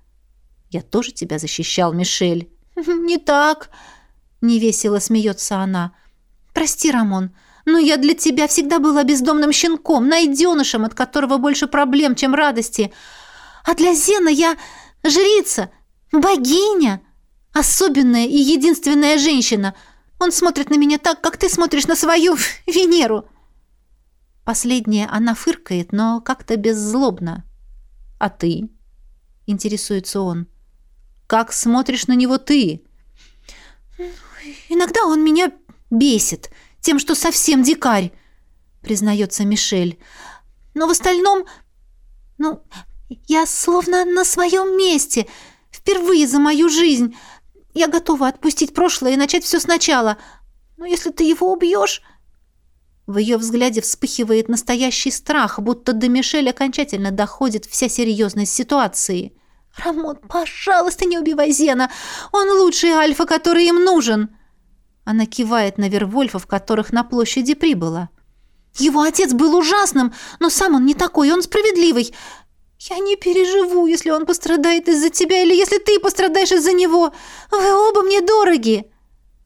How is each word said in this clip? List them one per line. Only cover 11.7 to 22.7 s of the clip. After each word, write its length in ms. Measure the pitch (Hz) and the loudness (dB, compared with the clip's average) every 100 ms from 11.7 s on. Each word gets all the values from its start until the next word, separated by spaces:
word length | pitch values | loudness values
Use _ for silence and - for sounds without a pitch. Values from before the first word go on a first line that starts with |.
| 285 277 277 294 | 0 0 2 0
чем 200 | 247 269 | 0 0
радости. 580 | 285 294 233 220 - 202 - - - - - - - | 2 0 0 -4 -4 -4 -6 -20 -20 -20 -20 -20 -8
А 100 | - | -4
для 200 | 339 349 | 2 2
Зена 340 | 320 - 415 330 | 2 2 2 2
я 280 | 285 330 320 - - - _ | 2 2 -2 -10 -20 -20 _
жрица, 640 | 320 311 392 415 - - 175 - _ _ _ | 0 2 4 2 0 -4 -6 -12 _ _ _
богиня, 880 | 311 349 370 254 339 415 392 262 190 - _ _ _ _ | 2 2 2 2 2 2 2 0 -2 -10 _ _ _ _
особенная 760 | 403 - - 370 269 254 240 233 | -2 0 0 2 2 4 2 2
и 100 | 285 | 2
единственная 840 | 269 320 311 311 285 294 294 302 | 2 4 2 2 2 2 4 2
женщина. 560 | 302 277 - 214 196 - - _ _ - | 2 0 0 -2 -2 -6 -18 _ _ -4
Он 140 | 359 | -2
смотрит 380 | - 349 285 277 | 0 0 0 0
на 60 | 294 | 2
меня 220 | 294 294 | 2 2
так, 220 | 339 330 | 0 -2
как 160 | 330 - | -4 -2
ты 120 | 370 | -2
смотришь 380 | - 339 302 285 | 0 0 0 -2
на 100 | 330 | 0
свою 400 | 330 330 349 320 - | 2 4 4 2 -2
<laughs> 140 | - | -6
Венеру». 640 | - | -2